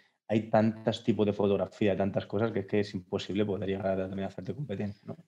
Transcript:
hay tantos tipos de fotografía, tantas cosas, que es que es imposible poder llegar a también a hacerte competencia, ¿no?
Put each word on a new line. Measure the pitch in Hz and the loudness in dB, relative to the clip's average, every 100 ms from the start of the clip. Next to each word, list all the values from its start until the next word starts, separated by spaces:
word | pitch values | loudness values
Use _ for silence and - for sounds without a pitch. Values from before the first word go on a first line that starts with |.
| _ _ - | _ _ -2
hay | 110 107 | 0 4
tantos | 113 110 110 - 104 | 4 4 2 -2 0
tipos | - 104 104 | 0 2 2
de | |
fotografía, | 98 101 98 92 - 104 92 | 2 2 2 0 0 2 2
tantas | 98 92 - | 0 -2 -2
cosas, | 101 113 | -2 0
que | 104 | -2
es | 95 | 0
que | 104 | 0
es | 101 | 0
imposible | 95 - 95 - 95 104 | -6 -6 -6 -2 0 0
poder | 95 98 | -2 -2
llegar | 95 95 95 | -2 0 -2
a | 95 | -2
también | 98 98 | -4 -6
a | |
hacerte | - 95 | -8 -8
competencia, | 123 147 98 104 - - | -8 -6 -6 -6 -8 -14
¿no? | - | -16